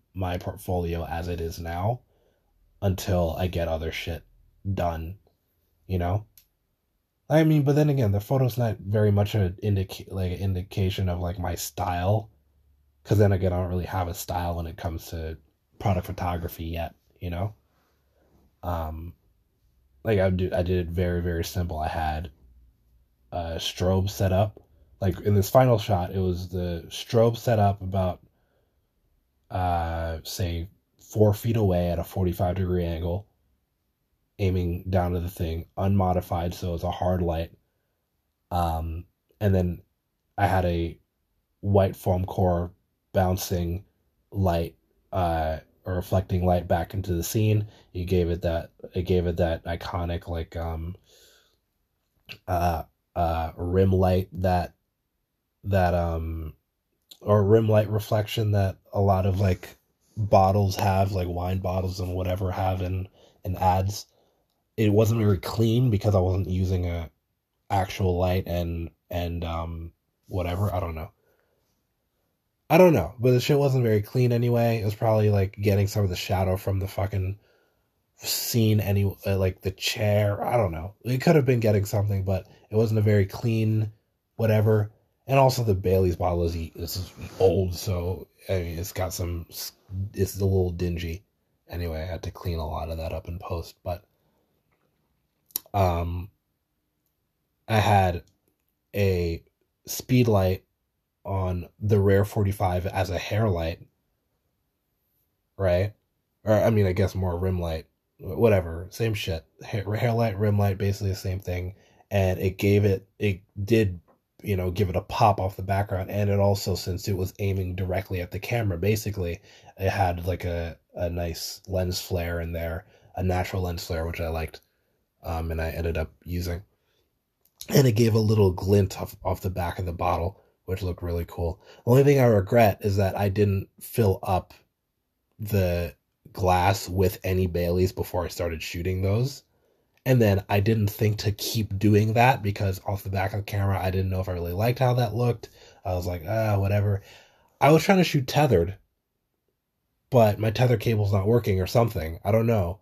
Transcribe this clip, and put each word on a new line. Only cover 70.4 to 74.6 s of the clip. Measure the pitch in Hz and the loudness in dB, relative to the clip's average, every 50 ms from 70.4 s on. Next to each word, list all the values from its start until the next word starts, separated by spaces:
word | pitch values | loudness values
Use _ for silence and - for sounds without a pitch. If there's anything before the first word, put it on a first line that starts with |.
| 87 87 87 92 104 101 - | -4 -4 -2 -2 -2 -2 -2
I | 90 | -4
don't | 92 87 82 | -4 -6 -6
know. | 80 78 - - _ _ _ _ _ _ _ _ _ _ _ _ _ _ _ _ _ _ _ _ _ _ _ _ _ _ _ _ _ _ - | -8 -10 -12 -16 _ _ _ _ _ _ _ _ _ _ _ _ _ _ _ _ _ _ _ _ _ _ _ _ _ _ _ _ _ _ 4
I | 156 170 | 6 8
don't | 185 175 151 | 8 8 8
know, | 107 82 - - - | 4 2 -2 -4 0
but | 110 127 | 2 4
the | 127 127 | 4 4
shit | - - 147 139 | 4 2 2 2
wasn't | 139 139 131 131 120 | 2 2 2 2 2
very | 113 107 104 | 4 2 2
clean | 104 - - 131 123 120 | 0 0 0 2 2 2
anyway. | 120 117 120 120 120 117 | 2 2 2 2 2 2